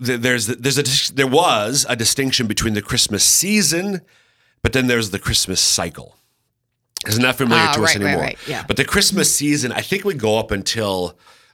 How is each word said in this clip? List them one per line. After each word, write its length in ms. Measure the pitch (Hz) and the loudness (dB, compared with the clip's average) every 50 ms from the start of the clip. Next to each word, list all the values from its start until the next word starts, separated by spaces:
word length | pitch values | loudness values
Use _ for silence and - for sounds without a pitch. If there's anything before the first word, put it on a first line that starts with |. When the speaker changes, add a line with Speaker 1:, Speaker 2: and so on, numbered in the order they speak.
Speaker 1:
the, 160 | 127 120 131 120 | -4 -2 -2 0
there's, 280 | 117 127 123 120 113 107 | 2 0 0 0 0 -4
there's 300 | 123 - 120 139 131 139 | -4 -2 -2 -2 0 0
a 40 | 143 | 0
dis-, 280 | 127 135 - - - | 0 0 0 0 -2
there 180 | - 135 139 131 | 0 0 0 2
was 580 | 123 156 175 170 131 110 104 110 131 147 - - | 4 4 4 4 2 2 0 0 0 -2 0 -2
a 60 | 123 | -2
distinction 520 | 113 113 107 - - 135 131 131 - 123 104 | 0 0 0 0 0 0 0 0 0 0 0
between 260 | 107 - - 117 107 | -2 -2 -2 0 -2
the 80 | 104 101 | -2 -2
Christmas 400 | - - - - - 208 190 - | -2 0 0 0 0 2 2 2
season, 800 | - - - - 190 214 214 196 135 156 170 185 208 196 180 - _ _ _ _ _ _ _ _ _ _ _ - | 4 4 2 2 2 2 2 2 2 0 0 -2 -4 -6 -6 -10 _ _ _ _ _ _ _ _ _ _ _ -2
but 100 | 117 110 | 0 2
then 160 | 131 127 123 | 2 2 2
there's 220 | 123 117 113 101 | 2 2 0 -2
the 80 | 90 95 | -4 -6
Christmas 400 | - - 113 - - - 92 - | -4 -2 0 0 0 0 0 0
cycle. 560 | - - - - 90 87 - - - - _ _ _ _ _ _ _ _ _ _ _ _ _ _ _ _ - - - | 0 0 0 0 -2 -4 -6 -10 -18 -20 _ _ _ _ _ _ _ _ _ _ _ _ _ _ _ _ -12 -10 -6
It's 120 | - 110 113 | -4 0 2
not 180 | 123 127 123 | 2 2 2
familiar 280 | 123 135 120 - 165 165 160 | 2 0 2 4 4 4 2
Speaker 2:
Ah, 40 | 143 | 2
Speaker 1:
to 100 | - - | 2 2
us 100 | 160 156 | 2 2
Speaker 2:
right, 20 | |
right, 80 | 104 202 | 2 2
Speaker 1:
anymore. 160 | - - 85 78 | 0 0 0 -2
Speaker 2:
right, 140 | 64 - - - - | -4 -6 -8 -10 -8
yeah. 160 | 143 113 - | -8 -8 -6
Speaker 1:
But 100 | - - - | -6 -2 -2
the 60 | 139 | -2
Christmas 500 | - - 202 196 - 196 180 151 - - | 0 2 2 2 2 2 2 0 2 0
season, 360 | - 143 147 147 143 120 123 | 0 0 0 0 0 0 -2
I 100 | 107 - | -4 -4
think 240 | 110 - - 202 202 | -4 -2 -4 -4 -2
we 100 | 202 180 | -4 -4
go 240 | 139 110 110 107 113 | 0 0 2 2 2
up 120 | 107 - | 0 -2
until, 680 | 107 101 95 - - 113 110 101 95 92 90 85 - _ _ - - - _ _ | -4 -4 -2 -4 -2 -2 -2 -2 0 -2 -2 -4 -6 _ _ -20 -20 -20 _ _